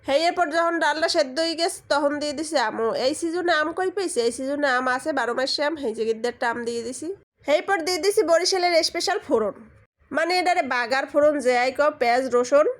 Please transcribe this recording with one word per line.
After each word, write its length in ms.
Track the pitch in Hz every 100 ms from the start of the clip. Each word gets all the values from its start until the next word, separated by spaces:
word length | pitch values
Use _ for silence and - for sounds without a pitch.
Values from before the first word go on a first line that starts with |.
| -
হ্যাঁ, 140 | 277 330
এরপর 180 | 359 330 320
যখন 200 | 339 339
ডালটা 260 | 302 302 330 349
সেদ্ধ 200 | 269 262 330
হয়ে 100 | 320
গেছে 180 | 339 - _
তখন 200 | 285 294 294
দিয়ে 120 | 294 277
দিছি 160 | 320 302 220
আমও। 220 | 214 226 185 254
এই 80 | 302
সিজনে 340 | 339 339 349 311
আম 80 | 302 320
কই 120 | 370 370
পেয়েছি? 240 | 359 - 233
এই 40 | 233
সিজনে 300 | 262 285 285 254
আম 80 | 254 254
আছে 140 | 311 277
বারো 140 | 233 240
মাসে 220 | 262 - 294
আম, 60 | 320 254
এই 60 | 226
যে 60 | 220
গিদ্দের 280 | 220 240 233 240
আম 60 | 233 233
দিয়ে 140 | 233 233
দিছি। 200 | 254 311 392 _ _ -
হ্যাঁ, 120 | 311
এরপর 180 | 381 392 311
দিয়ে 120 | 359
দিছি 180 | 370 403 320
বরিশালের 420 | 330 370 370 349 330 349
স্পেশাল 280 | 339 370 370 -
ফোড়ন, 280 | 233 214 - - - _ _ _
মানে 200 | 277 330 359
এটারে 240 | 359 359 277
বাগার 320 | 254 233 262 277
ফোড়ন 220 | 302 294 294 247
যে 80 | 247
আই 80 | 254 262
কও, 120 | 285 -
পেঁয়াজ 220 | 240 247 262 240
রসুন 300 | 247 285 320 523